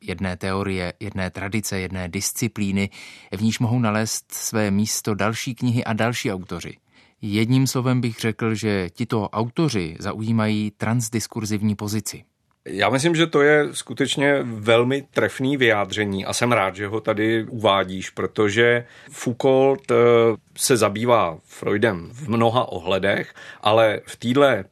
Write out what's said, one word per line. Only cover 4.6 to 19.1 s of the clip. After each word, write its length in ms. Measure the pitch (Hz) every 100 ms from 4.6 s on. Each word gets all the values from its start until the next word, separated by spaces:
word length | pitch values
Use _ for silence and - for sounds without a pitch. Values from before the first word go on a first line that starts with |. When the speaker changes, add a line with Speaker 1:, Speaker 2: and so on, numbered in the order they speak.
| 104
Speaker 1:
místo 440 | 98 107 - - 101
další 400 | 101 113 - 117
knihy 280 | 123 120
a 100 | 117
další 380 | 110 113 117 120
autoři. 460 | 95 87 85 80 - _ _ _ -
Jedním 460 | 110 104 113 131 131
slovem 340 | 135 127 123
bych 180 | 120 110
řekl, 360 | 113 104 113 107
že 340 | 110 98 87
tito 400 | - 117 117 98
autoři 680 | 104 117 - 160 113 80 85
zaujímají 720 | 92 101 110 113 107 107 104 -
transdiskurzivní 960 | 107 120 113 113 - 120 104 107 110 101
pozici. 480 | 104 110 - - _ _ _ _ -
Speaker 2:
Já 220 | 95 104
myslím, 260 | 131 165 160
že 120 | 165
to 140 | 147
je 260 | 143 151 147
skutečně 680 | 127 - 120 135 - 143 139
velmi 580 | 127 113 107 117 120 139
trefný 560 | - - 107 - 131 143
vyjádření 680 | 120 104 98 101 104 98 92
a 80 |
jsem 180 | 104 120
rád, 240 | 113 95 92
že 120 | 101
ho 140 | 110
tady 420 | 113 104 110 113
uvádíš, 680 | 107 123 104 98 92 92 -
protože 760 | - 95 - 104 101 120 120 120 - -